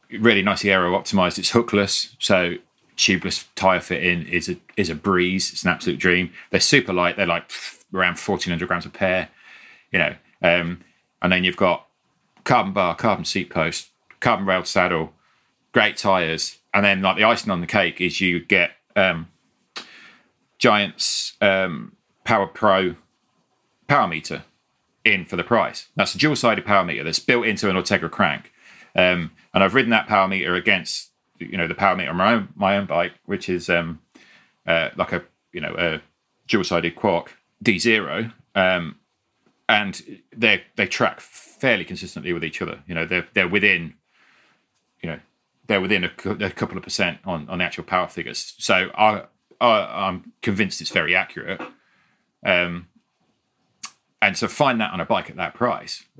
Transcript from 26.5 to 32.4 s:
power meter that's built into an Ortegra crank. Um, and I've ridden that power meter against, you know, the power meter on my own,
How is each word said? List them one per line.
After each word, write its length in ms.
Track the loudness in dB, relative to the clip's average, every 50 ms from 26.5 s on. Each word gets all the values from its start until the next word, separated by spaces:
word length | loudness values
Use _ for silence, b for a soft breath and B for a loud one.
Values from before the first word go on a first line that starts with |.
| 0 0 0
power 200 | 2 2 2 2
meter 200 | 2 -4 -6 -6
that's 140 | -6 -6 -2 0 0
built 140 | 0 2 2
into 240 | 0 -2 0 0 0
an 80 | 0
Ortegra 340 | 0 0 0 -2 -2 -2 -4
crank. 320 | 0 0 0 0 0 -4 -10 _ B B B B B B B B B
Um, 380 | 2 4 4 2 0 -2 -6 b b b b
and 100 | 2 2
I've 120 | 4 4 4
ridden 160 | 2 2 2
that 160 | 2 0 2
power 220 | 2 2 2 2 2
meter 260 | 0 -2 -2 -2 -2
against, 560 | 0 2 2 0 0 0 -6 -10 -10 -12 -14 _ _ _ _ _ -16
you 200 | -14 -8 -4 -4
know, 100 | -4 -4
the 60 | -2
power 200 | 0 2 2 2
meter 140 | 0 -2 -4
on 60 | -2
my 160 | 0 2 2
own, 160 | 2 0